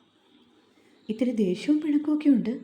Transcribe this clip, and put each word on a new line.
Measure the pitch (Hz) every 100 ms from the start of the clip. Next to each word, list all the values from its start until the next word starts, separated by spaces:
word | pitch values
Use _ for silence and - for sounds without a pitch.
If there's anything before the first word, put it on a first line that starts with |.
| _ _ _ _ _ _ _ _ _ _ -
"ഇത്തിരി | 214 247 220
ദേഷ്യവും | 185 180 - 302
പിണക്കമൊക്കെ | 311 294 302 302 294
ഉണ്ട്, | 233 190 -